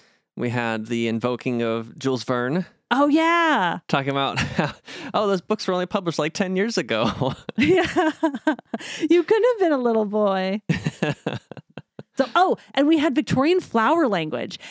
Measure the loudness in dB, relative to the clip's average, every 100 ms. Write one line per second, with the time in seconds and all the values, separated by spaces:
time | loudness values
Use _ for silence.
0 | _ _ _ -6 -2 0 -2 -2 -2 -2
1 | 0 0 -2 -2 -2 -2 -2 -2 -6 -6
2 | -2 -2 -2 -2 0 -2 -4 _ _ 2
3 | 4 4 2 2 2 2 0 -4 -2 -2
4 | 0 -2 -2 -2 -4 -2 -4 -6 -18 -16
5 | -6 -2 0 -2 -2 -4 -2 -2 -2 -2
6 | -2 -2 -2 -2 -2 0 0 -2 -2 0
7 | 0 0 -4 -4 -6 0 2 4 2 0
8 | 0 0 -2 -2 -4 -4 -6 -12 -10 -4
9 | 2 4 4 4 4 4 2 2 2 2
10 | 0 0 2 2 -2 -2 -2 -2 -4 -4
11 | -4 -4 -6 -6 -10 -18 -18 -20 -20 -20
12 | -6 -2 0 2 2 0 -2 0 2 4
13 | 2 0 0 2 2 2 0 0 2 4
14 | 2 0 -2 -6 -6 -10 -14